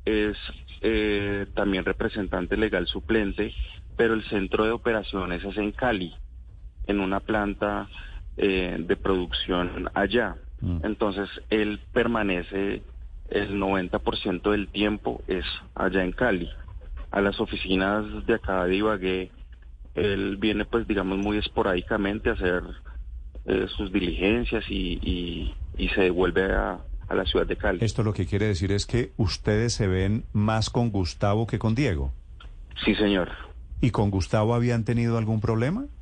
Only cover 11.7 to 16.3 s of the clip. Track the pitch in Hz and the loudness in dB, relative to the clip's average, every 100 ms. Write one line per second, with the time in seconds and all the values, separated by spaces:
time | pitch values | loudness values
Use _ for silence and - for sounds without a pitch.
11.7 | 104 - 123 117 117 101 90 85 98 98 | -2 -2 0 2 2 2 0 -2 -2 -2
12.7 | 104 - - - - - 101 101 101 98 | -4 -8 -14 -14 -12 -2 0 0 0 2
13.7 | 98 90 107 - - 107 90 104 104 98 | 2 2 0 0 -2 -2 0 2 2 0
14.7 | 98 104 107 - 113 - 90 - - - | 0 0 0 -4 -6 -4 -2 -4 -8 -10
15.7 | - 95 95 90 - 123 | -2 0 2 0 2 2